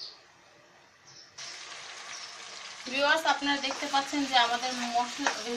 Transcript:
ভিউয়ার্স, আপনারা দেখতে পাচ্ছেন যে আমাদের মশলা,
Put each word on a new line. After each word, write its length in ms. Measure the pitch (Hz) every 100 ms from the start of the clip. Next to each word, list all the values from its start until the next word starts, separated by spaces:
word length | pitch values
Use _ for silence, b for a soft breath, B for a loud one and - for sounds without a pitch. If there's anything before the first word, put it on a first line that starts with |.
| - - - - - - - - - _ - - - - - - - - - - - - - - - - - - 254
ভিউয়ার্স, 400 | 262 285 320 320
আপনারা 320 | 285 285 285
দেখতে 260 | 269 269 285
পাচ্ছেন 380 | 277 277 294 262
যে 100 | 254
আমাদের 360 | 233 240 254
মশলা, 580 | 247 240 240 240 - 277 - 220